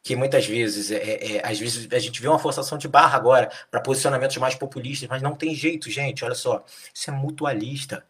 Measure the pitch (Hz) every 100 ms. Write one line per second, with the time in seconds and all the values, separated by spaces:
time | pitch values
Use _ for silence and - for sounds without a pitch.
0 | - 123 135 135 113 113 113 101 101 107
1 | 107 107 107 104 - 107 117 117 113 123
2 | 123 - 123 156 151 135 135 147 143 139
3 | 156 135 117 131 110 - - - - 131
4 | 151 131 131 127 131 131 139 - 127 139
5 | 127 131 139 147 160 151 151 165 139 127
6 | 139 135 120 123 127 107 - - - -
7 | - 139 143 156 147 120 113 139 - -
8 | _